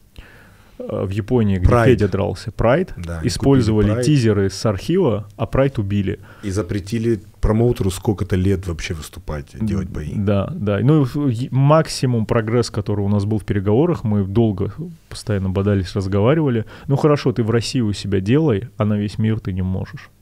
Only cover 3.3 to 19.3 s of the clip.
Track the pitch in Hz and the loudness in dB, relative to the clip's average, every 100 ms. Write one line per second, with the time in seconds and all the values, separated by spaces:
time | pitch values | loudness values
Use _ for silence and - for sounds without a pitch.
3.3 | - 131 139 110 110 104 113 127 147 113 | 0 4 4 4 2 2 2 2 4 4
4.3 | 101 98 - 117 101 - 180 156 101 101 | 2 0 0 -2 -2 0 2 2 0 -6
5.3 | - 117 127 139 135 98 101 95 95 - | -8 -4 0 0 0 -2 -2 -2 -6 -12
6.3 | - 104 95 98 104 92 117 113 110 - | -10 -6 -4 -4 -6 -4 -2 0 -2 -6
7.3 | - - 110 120 120 98 - - 101 95 | -4 0 2 2 2 -2 -2 -2 -2 -2
8.3 | 92 92 95 90 80 - 80 73 - - | 0 2 0 -2 -8 -8 -10 -12 -14 -10
9.3 | 76 69 - 110 101 92 - 76 110 101 | -10 -10 -6 -2 -2 -4 -6 -6 -2 0
10.3 | 101 - - 101 101 120 156 131 147 143 | 0 0 -4 -2 0 4 4 2 0 -2
11.3 | 110 131 127 139 160 156 - 131 120 104 | -2 -2 2 4 4 2 -2 -2 0 0
12.3 | 120 107 120 110 - 101 104 98 104 101 | -2 0 0 0 -2 -2 -2 0 0 0
13.3 | 107 - 101 98 110 175 131 110 104 95 | -2 -2 -2 2 2 2 0 0 0 0
14.3 | 101 113 95 101 98 175 165 _ - - | 2 2 0 -4 -6 -12 -14 _ -12 -4
15.3 | 101 95 95 98 101 90 107 95 101 110 | -2 0 0 2 0 0 -4 -2 0 2
16.3 | 160 147 117 - - - 139 156 147 139 | 2 2 -2 -4 -12 -4 0 2 2 0
17.3 | 117 110 113 107 135 107 98 104 95 95 | 0 0 0 -2 -2 -2 -2 -2 -2 2
18.3 | 135 160 98 123 - 107 104 104 - 110 | 2 2 0 -4 -4 -2 0 -2 -2 -2